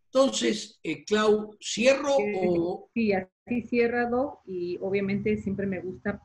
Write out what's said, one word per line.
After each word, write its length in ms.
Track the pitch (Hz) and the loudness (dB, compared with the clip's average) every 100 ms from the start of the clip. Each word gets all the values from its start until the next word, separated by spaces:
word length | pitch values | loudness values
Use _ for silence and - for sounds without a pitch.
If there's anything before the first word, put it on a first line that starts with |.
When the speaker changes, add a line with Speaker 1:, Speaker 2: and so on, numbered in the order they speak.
| _ | _
Speaker 1:
Entonces, 760 | 262 269 - 240 208 - - | 2 2 2 0 -2 -6 -10
eh, 220 | - 151 | -8 -8
Clau, 520 | - 208 214 214 214 - | 0 2 4 4 0 -10
¿cierro 580 | - - 247 277 294 277 | -8 2 4 4 2 0
Speaker 2:
Eh, 260 | 208 190 180 170 | 0 0 2 2
Speaker 1:
o? 320 | 170 381 - | 0 -4 -6
Speaker 2:
sí, 200 | 233 220 | 0 2
así 500 | 190 190 _ - 240 233 | 0 -2 _ -6 -6 -2
cierra, 420 | 240 233 240 240 | 0 2 0 0
Doc, 300 | 240 285 - | 0 -2 -6
y 340 | - 180 175 175 | -10 -6 -6 -4
obviamente 560 | 190 202 196 202 214 214 | -2 -2 0 0 0 -2
siempre 260 | 202 196 196 | -2 -4 -2
me 140 | 180 | -4
gusta 400 | 175 - 208 202 | -6 -8 -8 -8